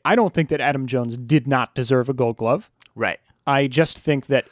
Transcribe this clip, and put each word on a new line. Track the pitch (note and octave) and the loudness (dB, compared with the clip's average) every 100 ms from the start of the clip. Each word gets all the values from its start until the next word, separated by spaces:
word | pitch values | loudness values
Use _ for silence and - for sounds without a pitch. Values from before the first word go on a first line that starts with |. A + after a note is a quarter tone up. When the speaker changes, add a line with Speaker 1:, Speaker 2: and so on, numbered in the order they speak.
Speaker 1:
I | - | 0
don't | A3+ G3+ | 2 2
think | E3+ D#3 | 0 -2
that | D3+ | -2
Adam | B2+ C#3 C3 | -2 -2 -2
Jones | B2+ A#2+ A#2+ | -4 -4 -6
did | A#2+ D3+ C3 | 0 0 2
not | C3+ A#2 | 0 0
deserve | - A#2+ B2+ A#2+ | -4 0 2 2
a | |
Gold | C3 A#2+ A2+ | 0 -2 -2
Glove. | A2+ - - _ _ | -2 -2 -4 _ _
Speaker 2:
Right. | - G#2+ - _ _ - | -4 -4 -4 _ _ -2
Speaker 1:
I | C#3 C#3 | 0 2
just | C3 D#3+ - | 0 0 -2
think | - C#3+ - | -2 -2 0
that | C3+ - | 0 0